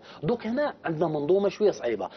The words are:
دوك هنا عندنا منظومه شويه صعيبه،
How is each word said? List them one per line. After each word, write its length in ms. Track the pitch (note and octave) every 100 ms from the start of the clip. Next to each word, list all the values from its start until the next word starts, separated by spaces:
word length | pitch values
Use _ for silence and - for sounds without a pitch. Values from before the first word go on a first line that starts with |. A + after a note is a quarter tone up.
| - -
دوك 240 | D#3 A#3 A3
هنا 260 | B3 D4 - -
عندنا 220 | D#3 E3
منظومه 420 | D#3 D3 F#3+ G3+
شويه 220 | - G#3
صعيبه، 380 | - A#2+ G#2+ F#2